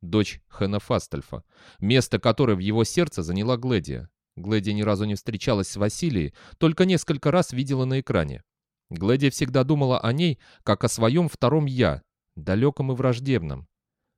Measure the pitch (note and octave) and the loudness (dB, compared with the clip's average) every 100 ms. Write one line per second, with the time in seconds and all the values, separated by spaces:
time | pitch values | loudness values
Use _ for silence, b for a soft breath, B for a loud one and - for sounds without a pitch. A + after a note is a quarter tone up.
0 | F2 G#2 G2+ - _ - G2 G2+ - B2 | -2 0 0 -4 _ -6 -4 -4 -2 -4
1 | - D2 - - - b b b G2 B2+ | -4 -10 -10 -16 -16 b b b 2 2
2 | - G2+ A#2+ A2 C3 G2 F#2+ A2 A2+ - | 4 0 0 2 2 2 0 2 2 2
3 | E3 - D#2+ F#2 G#2+ B2 B2+ A2+ D2 B1+ | 0 -2 -4 -2 -2 -2 0 -2 -2 -10
4 | D2 _ _ - F#2 A2 G2+ G#2 G#2 G2 | -10 _ _ -14 -2 0 0 -2 0 0
5 | G#2+ G2+ - G#2+ - G#2+ F#2 G2+ G#2 - | -2 -4 -6 -6 -2 0 -2 -2 -4 -2
6 | E3+ A2 C#2+ b b b D#3+ D#3+ F#3 F3 | -2 -2 -4 b b b 0 4 2 2
7 | - D3 D3+ F3 F3 B2+ C3+ C3+ C3 C3+ | 0 -2 2 2 0 -2 -2 -2 0 -2
8 | - G#2+ D2+ B1+ _ _ _ _ _ E2+ | 0 -2 -2 -6 _ _ _ _ _ -4
9 | F#2+ B2+ C#3 - C3+ C3 C3 D3+ C3+ B2+ | 2 4 2 0 -2 0 2 2 2 0
10 | A2+ B2+ F3 C3+ b b - G#2 A#2+ - | 0 0 0 -2 b b -2 0 0 2
11 | A2+ D3 E3 - A#2+ D#3 C#3+ B2+ G#2 C#2 | 2 2 0 0 2 2 0 2 2 2
12 | _ _ _ - D2+ G2 C#3 C#3 C3+ B2+ | _ _ _ -12 -2 2 2 0 -4 0
13 | C3 A#2+ C3+ B2 D#2+ C2+ - _ _ _ | 0 0 0 -2 -2 -10 -12 _ _ _
14 | _ | _